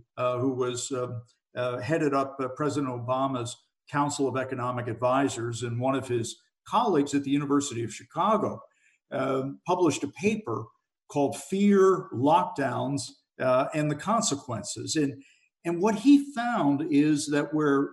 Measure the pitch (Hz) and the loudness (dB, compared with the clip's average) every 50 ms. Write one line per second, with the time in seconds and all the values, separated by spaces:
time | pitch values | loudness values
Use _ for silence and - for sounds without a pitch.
0 | - _ _ 123 123 123 123 123 131 135 127 127 123 123 123 117 - - 135 123 | -18 _ _ -4 -2 -2 0 0 0 -2 0 -2 -2 -2 -4 -6 -6 -6 -6 -4
1 | 123 123 120 117 - _ _ _ _ _ - 123 123 123 123 120 107 135 160 165 | -4 -6 -8 -10 -12 _ _ _ _ _ -6 -4 -4 -4 -4 -4 -2 0 0 2
2 | 156 139 139 139 131 135 - - 131 127 - - 151 139 117 147 139 127 123 120 | 2 2 2 0 0 -2 -4 -6 -6 -6 -4 -4 -2 -2 -2 -2 -2 -4 -4 -4
3 | 117 123 131 131 135 135 131 123 117 113 - - _ _ _ _ _ - 147 147 | -4 -2 -2 0 0 -2 -2 -4 -6 -8 -10 -14 _ _ _ _ _ -4 -2 -2
4 | 143 - - - 135 127 120 135 127 127 131 123 123 127 123 123 113 117 107 - | 0 0 0 -2 -2 0 0 -2 -4 -4 -6 -6 -4 -4 -4 -4 -6 -6 -4 0
5 | 127 127 127 135 139 127 117 117 113 120 113 110 123 117 117 120 127 131 135 127 | 0 2 2 2 2 0 -2 -4 -6 -6 -6 -6 -6 -6 -4 -2 -2 0 -2 -2
6 | - - 123 117 117 - - - _ _ _ _ - - 190 214 247 220 175 143 | -2 -2 -2 -2 -4 -6 -10 -14 _ _ _ _ -6 -2 0 2 2 2 2 2
7 | 139 - 143 139 139 135 139 147 147 143 143 143 139 - 113 117 117 - - - | 2 2 0 -2 0 0 0 0 0 2 0 0 0 -2 -4 -6 -6 -8 -8 -12
8 | 117 - - 160 180 214 214 185 135 104 101 - - - _ _ _ _ _ _ | -16 -8 -2 0 2 2 2 2 0 -2 -6 -8 -14 -20 _ _ _ _ _ _
9 | _ - 135 135 131 135 131 135 131 139 139 - - 170 180 180 175 151 143 - | _ -8 -6 -4 -2 -2 -2 -2 -4 -6 -8 -6 -2 0 2 4 4 2 2 0
10 | 151 117 - - 190 214 220 208 - 117 110 113 113 - _ _ _ _ _ _ | -4 -8 -4 -2 0 0 0 -2 -4 -6 -6 -6 -8 -10 _ _ _ _ _ _
11 | _ - - 143 143 120 - - - - 190 196 202 202 202 196 190 190 185 165 | _ -4 0 0 0 0 0 -4 -8 -4 0 4 6 6 6 8 6 6 4 2
12 | - - - 117 135 147 160 - - - - 147 135 123 123 117 123 131 143 139 | 0 -6 -2 0 4 4 4 4 2 0 -2 -2 -2 -2 -2 -4 -2 -2 -4 -4
13 | - - - _ _ _ _ - 127 127 127 131 135 - - 151 151 151 143 143 | -6 -8 -14 _ _ _ _ -2 0 2 4 2 2 0 0 -2 0 0 -2 -2
14 | - 190 226 226 220 - - - - - 113 101 - - - 113 120 113 - 156 | -2 0 0 0 0 0 -2 -4 -6 -6 -8 -8 -8 -8 -10 -8 -6 -4 -2 0
15 | 143 135 120 - - _ _ _ _ _ _ _ - 170 170 170 190 226 202 - | 0 -2 -2 -8 -16 _ _ _ _ _ _ _ -6 -4 -2 0 2 2 2 4
16 | - 277 285 277 - - - 233 240 240 233 196 147 143 143 135 160 - 143 143 | 6 8 8 8 6 2 -4 -4 -2 -2 0 2 2 2 2 2 0 2 4 4
17 | 151 156 151 143 - 143 147 147 147 147 151 151 151 143 139 139 143 - | 4 4 2 0 0 0 0 0 0 0 0 0 2 2 2 2 2 -2